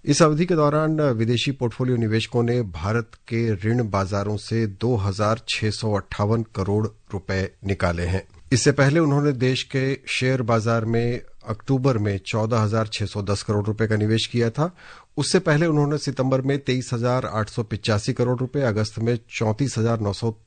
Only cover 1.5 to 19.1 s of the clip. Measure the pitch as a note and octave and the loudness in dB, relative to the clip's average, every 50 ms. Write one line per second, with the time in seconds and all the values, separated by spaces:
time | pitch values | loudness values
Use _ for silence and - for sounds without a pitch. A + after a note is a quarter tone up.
1.5 | C3 - B2+ A2+ - - B2+ B2 B2+ A#2 A#2 G#2+ A2 A2+ A2 - - A#2+ A#2+ A#2+ | -2 -2 -4 -4 -2 -2 -2 0 0 0 2 2 0 0 -2 0 0 0 2 2
2.5 | A#2+ B2 A2+ F#2+ E2 D2+ D#2+ G2 A2 A#2 A2+ - - _ _ - A#2+ A2+ A#2 A2+ | 0 0 -2 -4 -6 -6 -4 -2 -2 -2 -2 -4 -16 _ _ -4 -2 -2 0 0
3.5 | G#2+ F2 G2+ A2 A#2 B2 A#2 G#2 G2+ G2 F#2+ F2+ G#2 G2+ G2+ G#2 G#2+ G#2 - - | -2 0 0 0 0 2 0 0 0 -2 -2 0 -2 -2 -2 -2 -4 -6 -4 -2
4.5 | A2+ A2+ A2+ G#2+ G2 - A2 A#2+ B2+ G#2+ G2 G2+ F#2+ G#2 G#2+ G#2+ A2+ A2+ - - | -2 -2 -2 -2 -4 -2 -2 0 0 0 0 -2 -2 0 0 0 0 -2 -4 -6
5.5 | - - A2 G#2+ G2+ - - A2 G#2 G2 - - - - B2+ G#2 A2+ A#2 A2+ - | -4 -2 -2 -2 -2 -2 -2 -2 -2 -2 -4 -6 -4 -2 0 0 2 0 -2 -4
6.5 | - G#2+ F#2 G2 G2+ G#2+ G#2+ G#2 - - _ - - F#2+ - - F#2+ F#2+ F#2+ - | -4 -4 -2 0 0 0 0 -2 -6 -12 _ -10 -10 -10 -6 -4 -2 -2 -2 -4
7.5 | - _ - G2 G2 - F#2+ F2+ E2+ E2+ F2 E2+ F#2 F#2 - - - - - - | -8 _ -4 -4 -2 0 0 0 0 0 0 0 -2 -2 -4 -8 -20 -20 -4 0
8.5 | C3+ A#2 - D3+ C3 C#3+ C3+ C#3 C#3+ E3+ E3 D3 C#3 D3 C#3+ D3 C#3 A#2 B2+ B2+ | 0 2 4 2 4 4 2 4 4 2 2 4 2 2 2 0 0 2 0 0
9.5 | C3 C3 - - - C3+ C3 C3+ C#3 - - - - - B2+ B2+ C3 B2+ A#2+ A2+ | 0 -2 -4 -4 -2 -2 -2 -2 -4 -6 -6 -6 -4 -2 0 0 0 0 2 2
10.5 | A#2 A2+ G#2 A#2 A#2 A#2 A2+ A2+ A2+ A#2 A#2+ A#2+ B2 - - - - - - - | 2 2 2 2 0 0 0 0 0 0 0 0 -2 -4 -8 -14 -20 -18 -8 -8
11.5 | A2 - - - C3+ C3 B2+ C#3 B2+ A2 G#2+ A2 G2+ F#2+ - - - A2 A2 A2+ | -8 -8 -2 0 0 2 2 2 2 2 0 0 -2 -4 -4 -4 -2 -2 0 2
12.5 | A#2+ A2+ G#2+ G2+ A2 A2+ A2 G#2+ - - G#2+ F#2+ - G#2 G2+ F#2+ G2+ - - - | 2 2 2 2 2 0 -2 -2 -4 -6 -6 -6 -4 -6 -2 -2 -2 -2 -2 -2
13.5 | G#2+ G#2 G2+ A2 G#2 G#2+ A2 G#2+ A2 G#2 G#2+ G#2+ A2+ A2 - - - A#2+ A#2 A2+ | -2 0 0 -2 0 0 0 0 2 0 2 2 2 0 0 -2 0 0 0 0
14.5 | - - D3+ F3+ - - - - - - - _ _ - C#3+ - - F#3 F3+ E3 | 0 -2 -2 -2 -4 -12 -20 -20 -20 -20 -20 _ _ -4 -2 2 2 2 2 2
15.5 | D3 D3 E3+ E3 D3+ D3 D3 C#3+ D3+ D3 - C#3+ C#3 - B2+ C3 C3+ C3 B2+ C3+ | 2 2 2 2 4 2 2 2 0 -2 -4 -4 -2 0 0 2 2 2 2 0
16.5 | C#3 C#3 C#3 - B2+ C3 A#2+ - B2+ A#2 A#2 B2 B2 B2+ A#2 - G2+ A2 G#2+ - | -2 0 0 -2 -2 -2 -2 -4 -4 -2 0 0 0 0 -2 -2 -4 -4 -4 -4
17.5 | - - A#2 - A2+ G#2 - - G#2+ G2+ - - B2 - B2 A#2+ B2+ A#2+ C3 A#2+ | -4 -6 -4 -4 -6 -4 0 0 0 0 0 -2 0 0 0 0 0 -2 -2 -4
18.5 | - C#3+ C#3 A#2+ G#2 G#2+ G#2+ G#2+ - G#2+ A2+ A#2+ | -2 0 0 2 2 0 -2 -2 -2 -2 0 0